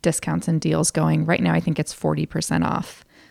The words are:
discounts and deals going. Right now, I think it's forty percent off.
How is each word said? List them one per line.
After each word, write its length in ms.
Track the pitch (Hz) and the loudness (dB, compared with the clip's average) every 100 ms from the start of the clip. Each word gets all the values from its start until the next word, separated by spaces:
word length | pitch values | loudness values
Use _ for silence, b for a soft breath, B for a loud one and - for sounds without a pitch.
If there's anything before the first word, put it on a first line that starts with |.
discounts 440 | 170 156 - 165 170 | 2 0 -2 -2 0
and 140 | 160 | 0
deals 300 | 160 160 160 | 2 0 0
going. 340 | 160 156 156 156 | 2 2 2 2
Right 160 | 175 | 2
now, 140 | 170 165 | 2 2
I 40 | |
think 200 | 165 156 | 0 -2
it's 120 | 151 | -4
forty 360 | - 156 151 156 | -2 -2 0 -2
percent 360 | 165 - - | -4 -2 0
off. 400 | - - - - - b b | 0 -2 -6 -14 -20 b b